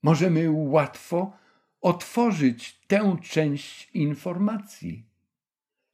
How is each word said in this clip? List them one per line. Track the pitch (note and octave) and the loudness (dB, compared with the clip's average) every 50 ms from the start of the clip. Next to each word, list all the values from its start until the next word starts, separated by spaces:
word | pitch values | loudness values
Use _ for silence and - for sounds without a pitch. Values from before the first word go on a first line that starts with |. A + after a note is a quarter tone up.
możemy | - D3+ E3 C#3+ F3+ F#3 D#3+ D#3 E3 D#3+ | 2 2 2 4 4 2 2 2 2 2
łatwo | D3+ D#3 D3+ C3+ C#3+ D#3 C#3 - - - - - E3+ F3 F#3+ G3 - _ _ _ _ _ _ _ _ _ | 0 0 0 2 2 2 2 0 -4 -14 -10 -6 -4 -4 -4 -4 -10 _ _ _ _ _ _ _ _ _
otworzyć | - F3+ E3+ F3 - - - A#3+ A#3+ A3+ F#3 D#3 C#3 B2+ A#2 - - - - _ _ | 0 0 0 0 -4 -4 -2 0 2 2 2 2 2 0 0 -2 -8 -18 -20 _ _
tę | - G3 G#3 G#3+ G3 F3 E3 | 0 0 2 2 2 0 0
część | - - - D#3 D#3 D3 C#3+ C#3+ - - - - - - - | -6 -4 -2 0 0 0 -2 -4 -8 -12 -18 -20 -20 -8 -4
informacji. | - D3 D3 C#3+ - - F3+ F3 F3+ G3+ G#3 A3+ G3+ - - - - - E2+ - A2 - _ _ _ _ _ _ _ _ _ _ _ _ _ _ _ _ _ | -2 -2 -2 -2 -4 -8 -8 -4 -2 -2 -2 -2 -4 -8 -14 -16 -12 -12 -10 -10 -12 -16 _ _ _ _ _ _ _ _ _ _ _ _ _ _ _ _ _